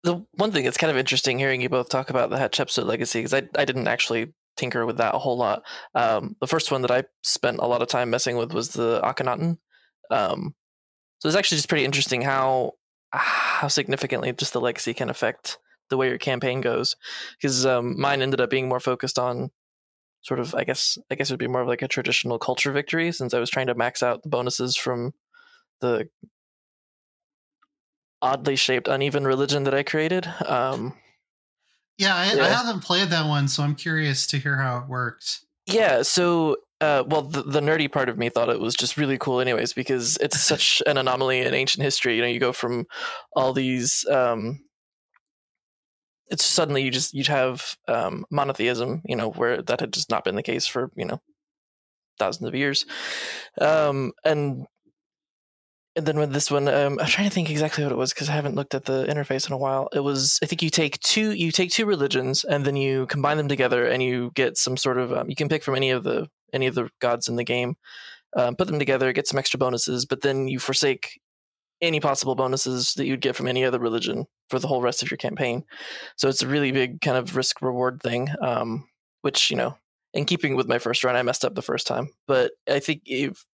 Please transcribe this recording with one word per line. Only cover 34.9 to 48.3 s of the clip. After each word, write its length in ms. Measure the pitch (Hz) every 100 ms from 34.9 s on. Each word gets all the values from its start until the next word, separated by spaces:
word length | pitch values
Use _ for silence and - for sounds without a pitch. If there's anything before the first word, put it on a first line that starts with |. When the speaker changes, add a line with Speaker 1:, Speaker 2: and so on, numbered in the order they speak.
| 127 120 - - - _ _ -
Speaker 1:
Yeah, 360 | 208 208 127
so 540 | 135 - 175 170 160 - _ _
uh, 220 | 156 139 127
well, 140 | 156
the, 220 | 139 139
the 180 | 143 143
nerdy 280 | 147 156 143
part 180 | 147 127
of 80 | 113
me 100 | 117
thought 200 | 117 117
it 100 | -
was 160 | 110 123
just 220 | 123 -
really 200 | 147 131
cool 200 | - 123
anyways, 320 | 127 117 113
because 460 | - 131 127 117 -
it's 220 | 147 -
Speaker 2:
<laughs> 20 |
Speaker 1:
such 380 | - 151 - - -
an 100 | 139
anomaly 440 | 131 127 131 131
in 120 | 127
ancient 300 | 131 131 -
history. 320 | 143 - 135 113
You 80 |
know, 40 | 120
you 120 | 120
go 120 | 131
from 340 | 127 120 120 - - - - - -
all 180 | 131
these, 500 | 131 131 127 123 - -
um, 480 | 139 123 113 113 143 _ _ _ _ _ _ _ _ _ _ _ _ _ _ _ _ _
it's 180 | 175 -
suddenly 380 | - 151 139
you 80 | 131
just, 220 | 127 127
you'd 140 | 139 131
have, 500 | 143 131 123 - - -
um, 380 | 113 92 - -